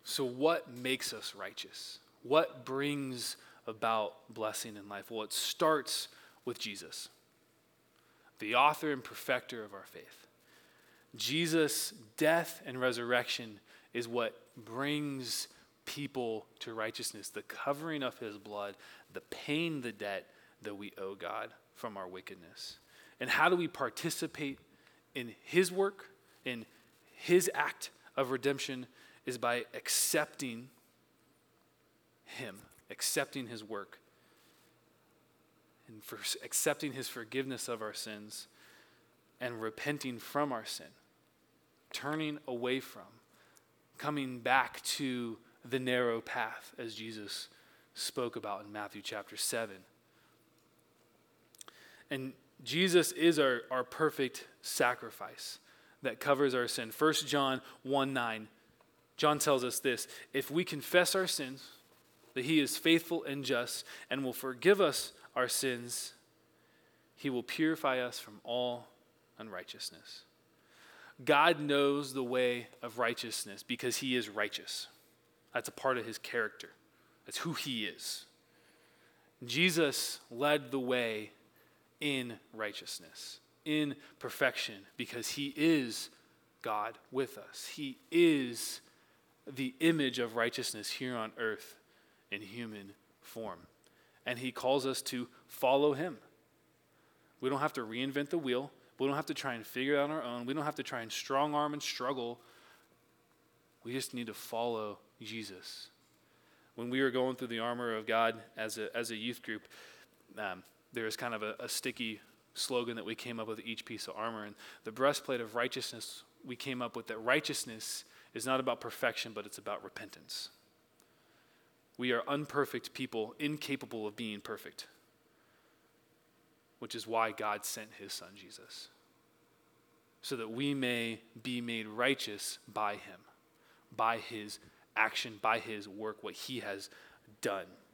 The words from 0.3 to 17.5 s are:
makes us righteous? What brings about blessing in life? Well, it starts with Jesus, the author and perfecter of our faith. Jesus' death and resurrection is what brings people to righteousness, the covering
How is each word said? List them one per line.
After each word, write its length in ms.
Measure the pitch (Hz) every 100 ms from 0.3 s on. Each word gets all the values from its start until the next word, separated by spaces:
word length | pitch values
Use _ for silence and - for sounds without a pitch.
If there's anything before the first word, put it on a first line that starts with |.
| 123 151 165 - 120
makes 360 | 127 131 -
us 240 | 110 - 98
righteous? 640 | 95 - - - - - - _
What 400 | 120 151 175 131
brings 720 | 120 135 143 147 135 123 113 - - - -
about 460 | 110 113 113 104 - -
blessing 480 | 113 107 107 117 104
in 120 | 101
life? 200 | 101 98
Well, 140 | 113
it 100 | 107
starts 760 | - - - 160 156 127 - - - - -
with 140 | - 120
Jesus, 520 | 110 98 85 - - - _ _ _ _ _ _ _ _ _ _ - _
the 160 | 107 123
author 340 | 143 151 156
and 140 | 139
perfecter 580 | - - - 127 - 120
of 100 | 104
our 120 | 98 90
faith. 400 | - - - - _ _ - - - - - _
Jesus' 800 | 117 104 151 170 160 151 - - - - -
death 440 | 151 170 165 - -
and 140 | 127
resurrection 800 | 127 120 120 123 120 - 113 104 _ - -
is 140 | 120 117
what 280 | 120 113 - - -
brings 880 | 107 117 139 147 147 139 120 - - - - _ -
people 600 | - 143 135 117 110 - -
to 120 | -
righteousness, 580 | 113 110 117 117 107 98
the 120 | 104
covering 600 | -